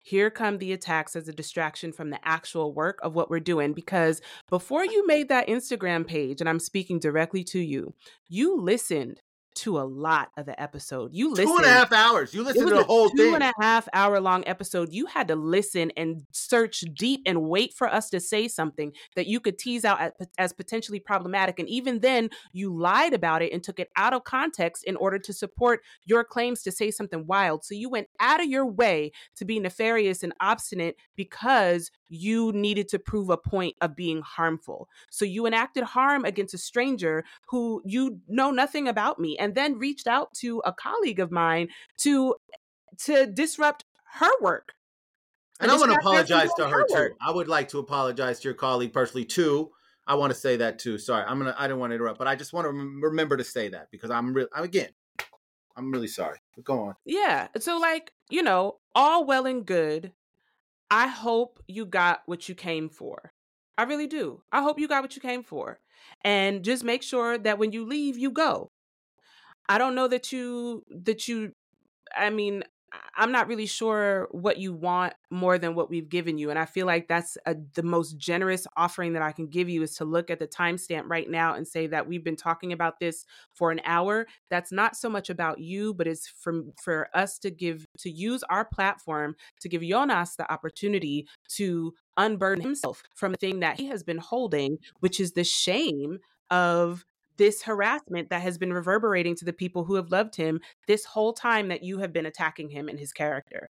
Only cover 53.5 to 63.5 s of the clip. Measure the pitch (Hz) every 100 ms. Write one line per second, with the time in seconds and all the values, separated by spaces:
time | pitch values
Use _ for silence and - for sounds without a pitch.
53.5 | 123 104 90 - 101 113 120 123 131 123
54.5 | 147 175 180 - _ _ - - _ _
55.5 | _ _ 123 131 131 110 - 80 73 _
56.5 | - - 131 101 98 - 349 392 143 -
57.5 | 220 330 339 330 320 320 _ _ 330 302
58.5 | 185 196 - _ 247 285 339 277 262 262
59.5 | 254 190 180 156 156 185 _ _ _ _
60.5 | _ _ _ _ 214 254 240 226 226 240
61.5 | _ - 196 202 185 175 - - 175 -
62.5 | 180 180 160 156 _ - - - _ _